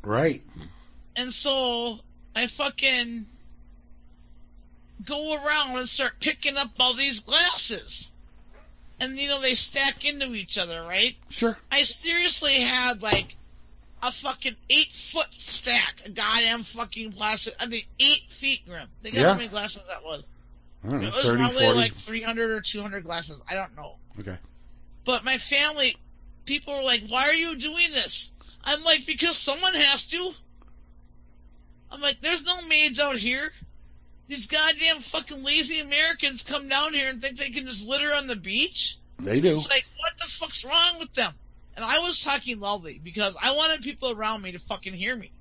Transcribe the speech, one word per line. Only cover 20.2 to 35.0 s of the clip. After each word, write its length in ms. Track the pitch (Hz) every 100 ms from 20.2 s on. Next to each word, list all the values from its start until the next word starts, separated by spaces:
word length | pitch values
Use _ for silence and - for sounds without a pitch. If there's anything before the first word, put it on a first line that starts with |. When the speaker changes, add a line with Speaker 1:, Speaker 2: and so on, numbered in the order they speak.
| - - - - - -
Speaker 1:
I 40 | 104
don't 120 | 135
know, 60 | 104
Speaker 2:
It 60 |
was 100 | 110
Speaker 1:
thirty, 140 | 120 240
Speaker 2:
probably, 220 | 247 254
Speaker 1:
forty? 140 | 262 247
Speaker 2:
like, 140 | 226 -
three 180 | - 226
hundred 280 | 226 226 226
or 100 | 220
two 220 | 202 214
hundred 220 | 208 196
glasses. 360 | 165 170 151 - -
I 60 |
don't 200 | 190 185 151
know. 220 | 143 - - -
Speaker 1:
Okay. 180 | 101 90 - - - - - -
Speaker 2:
But 200 | - 247
my 140 | 240 254 -
family, 460 | 285 302 302 254 - - - - -
people 300 | - 285 -
were 80 | 277
like, 200 | 262 233 208
"Why 220 | 247 277
are 60 |
you 200 | 320 330 311
doing 360 | 294 330 349
this?" 200 | 285 190 - - - - -
I'm 180 | - 302
like, 240 | 320 311 262
"Because 300 | 269 339 320
someone 300 | - 285 370
has 280 | 349 285 277 -
to." 240 | 330 359 - - - - - - - - - - - - - - - -
I'm 80 | 277
like, 200 | 285 277
"There's 220 | 302 339
no 200 | 320 359
maids 360 | 330 311 302 240
out 180 | 285 247
here. 340 | 214 262 302 - - - - - - - -
These 200 | 277 202
goddamn 560 | 302 311 302 320 320